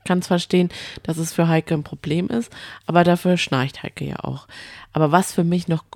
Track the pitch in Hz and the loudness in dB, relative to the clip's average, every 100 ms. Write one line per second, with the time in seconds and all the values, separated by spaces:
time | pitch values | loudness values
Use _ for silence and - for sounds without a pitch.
0 | - 180 - 175 - 180 180 - - - | -2 -2 2 0 2 2 2 -4 -14 -10
1 | - 165 165 - 165 160 156 156 - 147 | -8 -6 -4 0 2 2 2 -4 -4 -10
2 | 156 165 190 233 - - - - - 170 | -4 -2 -2 -4 -6 -12 -18 -12 2 4
3 | 175 175 180 175 - 135 135 - - - | 6 4 2 2 0 -2 -2 -6 -12 -8
4 | 143 - - 131 - - - - - 151 | -8 -6 -8 -8 -12 -20 -20 -20 -6 0
5 | 151 175 - - 170 175 170 160 - | 4 4 2 0 0 0 0 -4 -4